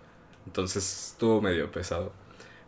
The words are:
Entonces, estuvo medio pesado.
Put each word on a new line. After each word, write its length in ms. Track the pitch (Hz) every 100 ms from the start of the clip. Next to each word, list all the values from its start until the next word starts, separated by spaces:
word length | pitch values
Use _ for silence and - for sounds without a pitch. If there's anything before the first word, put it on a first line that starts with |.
| - - - - -
Entonces, 640 | 95 92 101 95 - -
estuvo 280 | - 117 110
medio 300 | 101 85 73
pesado. 420 | - 90 - 95 - - - - -